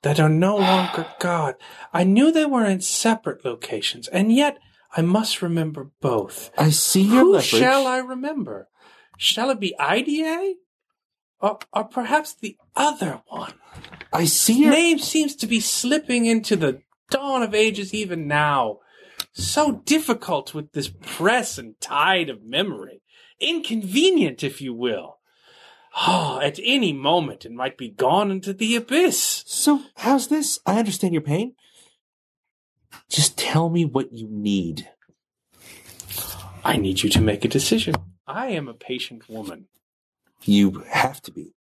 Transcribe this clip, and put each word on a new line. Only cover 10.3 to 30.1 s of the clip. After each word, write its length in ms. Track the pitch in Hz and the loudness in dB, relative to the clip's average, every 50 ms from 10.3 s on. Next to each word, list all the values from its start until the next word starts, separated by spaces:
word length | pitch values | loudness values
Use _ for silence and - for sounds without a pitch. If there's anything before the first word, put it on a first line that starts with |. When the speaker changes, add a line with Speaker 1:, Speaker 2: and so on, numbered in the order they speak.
| 320 339 381 392 370 359 _ _ _ _ _ _ _ _ _ _ _ _ _ _ _ _ - | -2 -4 -4 -4 -6 -6 _ _ _ _ _ _ _ _ _ _ _ _ _ _ _ _ -4
Speaker 1:
Or, 160 | 202 208 202 - _ - | -4 -4 -4 -12 _ -4
or 120 | 208 214 | -4 -4
perhaps 500 | 214 - 247 240 226 269 302 302 302 - | -4 -6 -6 -4 0 0 0 0 -2 -14
the 240 | _ - 202 - _ _ _ _ | _ -12 -12 -12 _ _ _ _
other 460 | - 269 294 294 - - 165 135 120 _ _ | 0 0 0 0 -2 -6 -6 -6 -8 _ _
one? 260 | - - - - - _ _ - - - - - - - - _ - | -14 -12 -12 -14 -16 _ _ -20 -20 -20 -20 -20 -20 -20 -16 _ -2
Speaker 2:
I 120 | - 170 | 0 2
see 380 | 151 - - - - 220 247 294 | 2 2 2 2 2 6 6 8
your 80 | 311 285 | 6 8
Speaker 1:
Name 260 | 311 339 339 330 285 | 6 6 4 2 2
seems 360 | - - - 320 311 285 285 | 0 -2 0 0 0 0 -4
to 100 | - - | -6 -6
be 140 | 214 233 226 | -2 0 0
slipping 680 | 220 - - - - 247 285 311 302 - 254 247 233 | 0 0 -4 -4 0 0 0 0 0 0 0 0 2
into 280 | 226 233 226 220 - 214 | 2 2 0 2 0 0
the 260 | 180 160 143 131 - _ _ _ _ _ _ | 0 2 0 -2 -2 _ _ _ _ _ _
dawn 320 | - 269 269 285 269 254 240 | -4 -4 -2 -2 -2 -2 -2
of 100 | 208 202 | 0 2
ages 400 | 214 220 220 214 202 202 190 - | 2 2 2 2 -4 -8 -6 -6
even 320 | 214 214 190 180 165 160 | -6 -6 -4 -6 -6 -4
now. 540 | 143 147 147 151 147 143 139 123 110 104 - _ _ _ - - - - - - _ _ | -2 0 2 2 2 2 2 0 0 -4 -8 _ _ _ -20 -20 -20 -10 -10 -10 _ _
So 380 | - - - - - 302 294 247 - - | -8 -6 -2 2 2 2 2 0 -4 0
difficult 680 | - 285 320 311 - 240 226 - - 180 143 - - - | 2 2 2 2 0 -2 -2 -2 -4 -4 -4 -4 -6 -10
with 200 | 156 151 151 _ | -12 -12 -8 _
this 160 | 147 139 - - - | -6 -6 -6 -10 -16
press 560 | - - - - 165 190 226 254 208 - - | -16 -16 -10 0 0 2 2 2 0 -2 -8
and 240 | - 123 113 - _ | -10 -14 -16 -16 _
tide 480 | - - - 143 151 180 190 185 170 147 | -12 -6 -2 0 2 2 2 2 0 -4
of 140 | 127 107 107 | -6 -12 -14
memory. 560 | 110 123 147 196 208 151 107 92 - - - _ _ _ _ _ _ _ _ | -6 -4 -4 -2 -2 -4 -10 -12 -16 -18 -20 _ _ _ _ _ _ _ _
Inconvenient, 1040 | - 285 339 339 - - 226 226 202 185 185 254 320 381 381 330 240 156 127 - - | -4 -4 -4 -4 -4 -4 -6 -4 -4 -2 0 2 4 4 4 4 2 0 -2 -4 -8
if 180 | 135 139 - | -8 -8 -8
you 140 | 139 131 120 | -10 -10 -8
will. 440 | 113 123 123 110 95 82 82 - _ _ _ _ _ _ _ _ - - - - _ _ _ - - - | -4 -4 -2 -2 -4 -8 -12 -20 _ _ _ _ _ _ _ _ -20 -20 -20 -20 _ _ _ -6 -2 0
Oh, 340 | - 180 185 165 147 127 - 147 | 2 2 2 0 -2 -4 -2 -4
at 160 | 143 147 - 196 | -4 -4 -4 -2
any 300 | 233 254 285 240 185 147 | 0 0 2 2 0 -2
moment 540 | 135 135 143 165 180 160 135 104 - - | -2 0 2 2 2 2 -2 -6 -10 -16
it 60 | 117 117 | -18 -10
might 260 | 120 127 135 - _ | -6 -6 -6 -6 _
be 100 | 131 117 | -14 -16
gone 420 | 104 - 135 127 156 190 208 202 | -6 -2 0 2 4 2 2 0
into 220 | 196 190 185 196 196 | -2 -4 -6 -8 -6
the 220 | 190 220 220 233 | -4 -2 0 0
abyss. 680 | 233 233 240 254 302 359 359 - - - - - - - | -2 -2 0 2 2 2 2 2 0 -2 -4 -4 -6 -8
Speaker 2:
So, 360 | - - - - 294 294 269 - - _ | -10 -6 -2 2 2 2 2 0 -6 _
how's 300 | - - 220 | -6 0 2